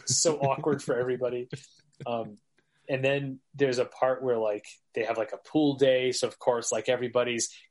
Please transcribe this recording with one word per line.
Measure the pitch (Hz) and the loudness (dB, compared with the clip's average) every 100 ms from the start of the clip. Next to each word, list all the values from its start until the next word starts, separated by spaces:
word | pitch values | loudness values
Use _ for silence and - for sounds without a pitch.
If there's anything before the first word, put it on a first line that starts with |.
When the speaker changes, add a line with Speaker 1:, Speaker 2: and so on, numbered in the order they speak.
Speaker 1:
so | - - 170 147 | -4 0 2 2
Speaker 2:
<laughs> | |
Speaker 1:
awkward | 139 135 151 143 | 0 0 0 -2
for | - 123 | -2 -2
everybody. | 127 123 123 123 123 131 - _ _ _ 120 | -2 -2 -2 -4 -8 -12 -16 _ _ _ -6
Um, | 117 107 104 _ _ _ _ - | -6 -6 -12 _ _ _ _ -6
and | 135 | -2
then | 135 139 139 131 _ | 0 0 -2 -10 _
there's | 139 139 123 | 0 2 2
a | |
part | 123 - 131 127 | -2 0 0 2
where, | 131 117 | 0 0
like, | 110 104 - - _ | 0 -2 -8 -20 _
they | - | -4
have, | 110 113 | -2 -2
like, | 107 | -4
a | - - | -8 -2
pool | 156 147 135 | 2 2 4
day. | 135 127 127 | 4 4 2
So, | 123 117 | 0 -2
of | - | 0
course, | - 120 113 | 0 0 0
like, | 113 110 | -2 0
everybody's | 123 123 123 123 120 - - - | 0 0 0 0 0 -4 -8 -18